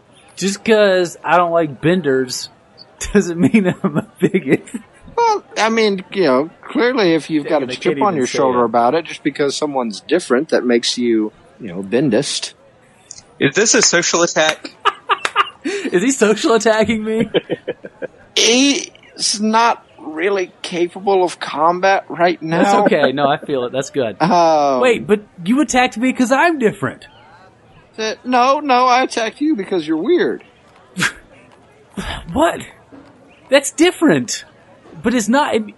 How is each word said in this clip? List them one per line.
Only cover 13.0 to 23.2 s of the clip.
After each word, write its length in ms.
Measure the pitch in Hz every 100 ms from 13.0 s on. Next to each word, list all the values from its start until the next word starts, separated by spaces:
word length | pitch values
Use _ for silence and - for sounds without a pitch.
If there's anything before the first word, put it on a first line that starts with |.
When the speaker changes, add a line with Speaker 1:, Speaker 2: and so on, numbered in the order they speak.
| _ - - -
Speaker 3:
Is 140 | 139
this 180 | 160 226
a 80 | 269
social 420 | - 175 170 175
attack? 480 | 170 - 156 - - - 415 - - 415
Speaker 1:
<laughs> 400 | - - - -
Is 380 | 302 403 320 180
he 80 | 233
social 420 | 269 208 208 320
attacking 500 | 226 220 214 214 220
me? 280 | 214 220 226 175 - - - - -
Speaker 2:
<laughs> 480 | - - - - -
He's 1040 | 220 247 277 262 - - - - - 214
not 460 | 214 226 233 - - -
really 540 | - 156 185 196 185 -
capable 640 | - 180 175 196 202 196
of 160 | 180 -
combat 640 | - 139 160 180 190 196 -
right 300 | - 175 175
now. 200 | 160 165
Speaker 1:
That's 300 | 202 202 202
okay. 200 | 170 135
No, 140 | 135